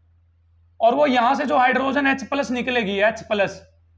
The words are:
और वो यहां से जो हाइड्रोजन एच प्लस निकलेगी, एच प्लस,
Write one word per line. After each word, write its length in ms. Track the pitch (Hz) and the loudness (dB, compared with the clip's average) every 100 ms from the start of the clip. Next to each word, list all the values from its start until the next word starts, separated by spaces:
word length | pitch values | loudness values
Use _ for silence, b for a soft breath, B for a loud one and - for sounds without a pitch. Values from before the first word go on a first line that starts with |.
| _ _ _ _ _ _ _ - | _ _ _ _ _ _ _ 0
और 160 | 226 269 | 2 4
वो 120 | 294 | 2
यहां 280 | 254 233 269 | 2 2 0
से 100 | 285 | 0
जो 120 | 294 | 2
हाइड्रोजन 500 | 254 254 269 277 269 | 2 2 -2 0 0
एच 160 | 269 220 | -2 -4
प्लस 260 | 285 277 | -6 -4
निकलेगी, 480 | 247 247 247 196 196 | -4 -4 -2 -2 0
एच 220 | 214 220 | 0 -2
प्लस, 380 | - 208 190 - - _ _ | -4 -2 -2 -4 -20 _ _